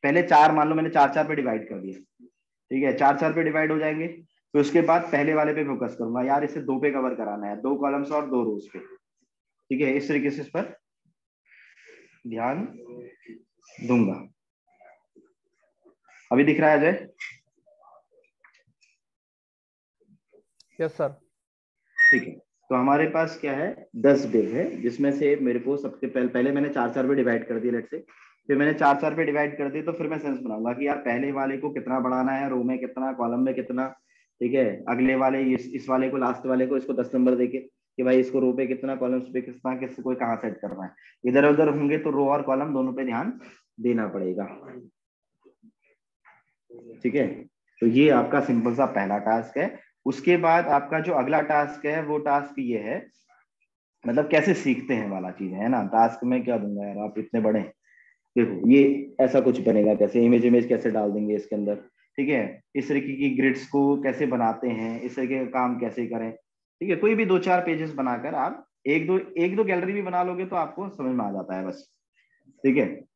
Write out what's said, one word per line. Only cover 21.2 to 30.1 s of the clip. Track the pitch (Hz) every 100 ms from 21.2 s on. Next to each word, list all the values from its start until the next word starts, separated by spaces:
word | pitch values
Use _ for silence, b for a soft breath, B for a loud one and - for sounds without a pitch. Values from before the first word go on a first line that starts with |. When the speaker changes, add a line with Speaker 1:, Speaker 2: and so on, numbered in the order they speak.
| _ _ _ _ _ _ _ -
Speaker 1:
ठीक | 554 -
है, | - - _ _ _
तो |
हमारे | 127 131 143 156
पास | 160 165 -
क्या | 147
है, | 135 175 - - 120
दस | 139 135 113
डिव | 110 101
है, | 120 196 -
जिसमें | 117 117 143
से | 139 143 143
मेरे | 127 120
को | 123 143
सबसे | 139 - 127
पहले, | 127 123
पहले | 123 127
मैंने | 143 143
चार | 139 120
चार | 127 131
पे |
divide | 139 123 117 -
कर | 113
दिया, | 120
लेट | 117 -
से, | 156 - b b b _
फिर | 139
मैंने | 147
चार | 151 147 143
चार | 156
पे | 151
divide | 156 147 147 143
कर | 143
दिया, | 147
तो | 160
फिर | 170
मैं | 156